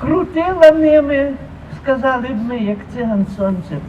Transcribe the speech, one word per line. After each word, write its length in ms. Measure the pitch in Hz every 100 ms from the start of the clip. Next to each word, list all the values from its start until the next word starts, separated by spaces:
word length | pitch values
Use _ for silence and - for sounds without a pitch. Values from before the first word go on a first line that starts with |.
крутила 720 | 254 339 349 320 349 370 320
ними, 640 | 311 311 302 285 277 277 269 - - - -
сказали 460 | 277 262 262 254 254
б 200 | 214 233
ми, 80 | 247
як 220 | 202 202 -
циган 320 | 247 226 202 190 -
сонцем. 420 | 196 185 - 147